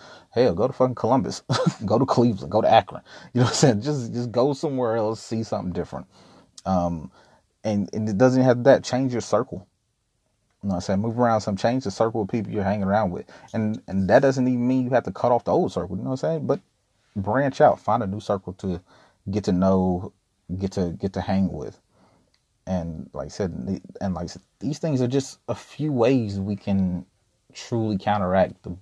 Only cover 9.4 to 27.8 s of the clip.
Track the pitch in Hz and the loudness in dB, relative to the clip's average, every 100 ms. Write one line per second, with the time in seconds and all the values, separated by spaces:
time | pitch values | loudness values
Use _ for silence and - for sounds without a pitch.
9.4 | - 95 - _ _ _ _ _ _ _ | 0 -8 -16 _ _ _ _ _ _ _
10.4 | _ _ 101 87 - 98 113 113 120 110 | _ _ -4 -4 -2 -2 -2 0 2 2
11.4 | 107 95 113 131 104 - 113 113 101 117 | 0 -2 0 0 -4 0 0 0 -2 -4
12.4 | 98 107 95 104 95 104 98 87 - - | -4 -2 -2 0 0 2 0 -4 -10 -20
13.4 | - 113 107 110 - 95 95 123 135 131 | -10 -4 -4 -4 -4 -2 4 6 6 2
14.4 | 127 123 123 131 123 127 - - 123 120 | 0 2 0 0 2 0 -2 -2 0 2
15.4 | - 131 190 - 95 92 131 131 156 160 | 2 0 0 -4 -6 -6 -6 -4 -2 -2
16.4 | 127 139 - _ _ _ _ 101 95 127 | -2 -4 -4 _ _ _ _ -6 -2 0
17.4 | 139 - 139 - - 117 98 104 - 101 | 0 4 4 4 0 -2 -2 -6 -4 -4
18.4 | - 95 98 87 - _ _ _ 101 101 | -4 -8 -6 -6 -10 _ _ _ -6 -4
19.4 | 101 90 95 95 92 90 101 - _ _ | 0 2 4 4 2 -2 -6 -14 _ _
20.4 | - 95 98 98 87 82 98 95 82 98 | -12 -6 -4 -4 -4 -4 -6 -6 -2 0
21.4 | 92 80 - - _ _ _ _ _ _ | 0 -2 -10 -14 _ _ _ _ _ _
22.4 | _ _ - 92 82 78 - 71 71 - | _ _ -6 -4 -4 -10 -12 -10 -10 -6
23.4 | 92 82 65 95 - - 98 85 87 - | -6 -4 -6 -6 -8 -8 -6 -4 -8 -12
24.4 | - _ 120 151 165 131 123 135 - - | -20 _ -6 -4 -2 0 0 0 -4 -10
25.4 | - 120 - - 151 127 113 135 104 98 | -10 -10 -10 -6 -2 2 4 4 0 -4
26.4 | 98 98 - 98 92 90 - _ _ _ | -4 -4 0 2 2 -2 -8 _ _ _
27.4 | _ - - 117 | _ -20 -4 -2